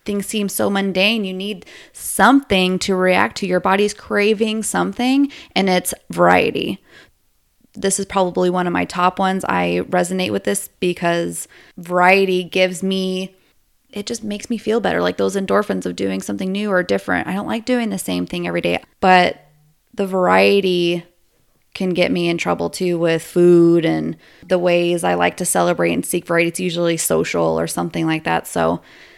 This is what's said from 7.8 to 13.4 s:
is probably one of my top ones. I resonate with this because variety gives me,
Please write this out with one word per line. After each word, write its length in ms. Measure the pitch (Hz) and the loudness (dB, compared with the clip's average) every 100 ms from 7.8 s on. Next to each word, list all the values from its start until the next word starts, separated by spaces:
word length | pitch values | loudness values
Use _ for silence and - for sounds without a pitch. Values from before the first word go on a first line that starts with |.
| 196 190 | -4 -2
is 60 | 196 | -4
probably 440 | 196 185 180 180 | 0 0 2 0
one 160 | 180 180 | 0 0
of 60 | |
my 120 | 175 | -2
top 360 | 170 180 180 180 | -4 0 0 2
ones. 240 | 190 190 - | 0 0 -2
I 340 | 180 175 175 185 | -2 0 -2 -2
resonate 420 | 185 175 185 180 | -2 0 -2 -2
with 100 | 196 | -2
this 260 | - 202 - - | -2 -4 -6 -4
because 640 | 180 170 170 170 170 170 - - - - | -4 -2 0 0 -2 -8 -14 -18 -20 -18
variety 640 | 170 180 180 196 190 185 | -4 2 6 6 4 0
gives 400 | 175 185 185 180 | -2 0 0 0
me, 540 | 190 190 185 185 190 _ | -4 -2 -2 -4 -8 _